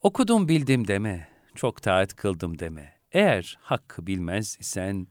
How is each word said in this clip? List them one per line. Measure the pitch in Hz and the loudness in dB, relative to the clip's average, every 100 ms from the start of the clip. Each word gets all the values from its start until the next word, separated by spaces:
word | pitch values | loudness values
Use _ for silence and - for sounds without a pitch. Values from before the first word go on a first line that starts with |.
Okudum | 202 196 220 226 170 | 2 2 4 4 4
bildim | 160 135 131 104 | 2 4 2 2
deme, | 98 107 90 82 _ _ | -2 -2 -6 -10 _ _
çok | - 123 - | -4 -4 -2
taat | - 92 95 - | 2 2 2 -2
kıldım | 101 87 87 80 | -4 -4 -6 -6
deme. | 85 80 71 _ _ | -10 -10 -18 _ _
Eğer | 180 202 107 85 - | 2 4 2 -2 -16
hakkı | - 127 _ - 87 | -6 -6 _ -12 -4
bilmez | 95 85 98 110 - | -4 -2 -4 -4 -10
isen | - 98 95 98 90 | -8 -6 -4 -6 -8